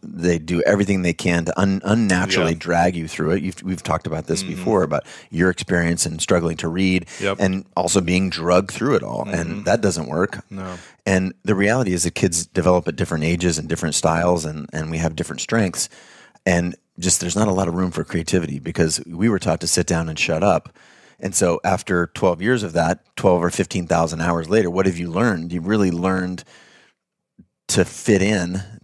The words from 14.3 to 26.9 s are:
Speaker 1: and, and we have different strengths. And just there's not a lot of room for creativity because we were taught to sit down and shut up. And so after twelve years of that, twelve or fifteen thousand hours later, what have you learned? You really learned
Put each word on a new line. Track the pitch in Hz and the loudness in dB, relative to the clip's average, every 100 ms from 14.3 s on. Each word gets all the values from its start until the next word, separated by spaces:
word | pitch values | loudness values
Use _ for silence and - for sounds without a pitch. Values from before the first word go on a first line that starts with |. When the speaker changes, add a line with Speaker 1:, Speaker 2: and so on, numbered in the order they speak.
| 87 | 2
Speaker 1:
and, | 78 78 69 | 0 -8 -8
and | 80 78 | -6 -4
we | 80 | -2
have | 82 | -2
different | 80 87 67 | -2 -6 -6
strengths. | - 113 95 - - - - - - _ | -2 0 0 -2 -8 -10 -20 -20 -20 _
And | - 87 87 - _ - | 0 2 0 -4 _ -4
just | 90 - | -2 0
there's | 87 92 | 0 0
not | 107 | 0
a | |
lot | 95 90 | 0 0
of | |
room | 85 92 | 0 -2
for | 82 | -4
creativity | 82 85 80 92 80 69 | -4 -4 0 0 0 -6
because | 76 85 80 76 - | -4 0 0 0 -6
we | 85 113 | -2 0
were | 98 | 2
taught | - 80 | 0 -2
to | 85 | 0
sit | - 82 | 0 0
down | 82 82 | 0 -2
and | 78 | -2
shut | - 80 | -2 2
up. | 98 80 - _ - - - _ | 2 2 -2 _ -20 -20 -20 _
And | 92 | -4
so | 92 90 85 | 0 2 2
after | 92 92 - 90 85 | 0 -2 0 0 -2
twelve | - 95 82 | 0 0 2
years | 101 127 | 0 0
of | 98 | 0
that, | 85 82 90 _ - | 0 0 0 _ 0
twelve | 98 90 | 4 4
or | 85 | 2
fifteen | - 92 98 85 | 0 -2 -2 0
thousand | 85 82 80 | 2 2 0
hours | 85 85 80 | -2 -2 2
later, | 107 90 | 2 2
what | 90 95 | 2 0
have | 85 | 0
you | 87 | -2
learned? | 85 120 87 85 | 0 0 0 -4
You | 87 | -4
really | 85 107 95 | 0 2 2
learned | 85 92 92 90 90 - - - _ _ | 2 0 0 -2 -8 -12 -20 -20 _ _